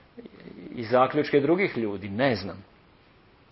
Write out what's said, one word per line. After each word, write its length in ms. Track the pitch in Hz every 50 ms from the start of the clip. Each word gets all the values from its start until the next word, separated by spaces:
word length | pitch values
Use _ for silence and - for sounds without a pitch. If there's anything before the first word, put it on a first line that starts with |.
| _ _ _ - - - - - - - - - 180 - -
i 80 | 123 117
zaključke 560 | 104 120 123 131 131 - 151 143 - - 143
drugih 380 | 131 139 170 185 202 156 - 123
ljudi, 320 | 113 104 101 98 95 101
ne 260 | 98 107 131 143 120
znam. 280 | 95 98 98 87 98 101 - _ _ _ _ _ _ _ _ _ _ _ _ _ _ _ _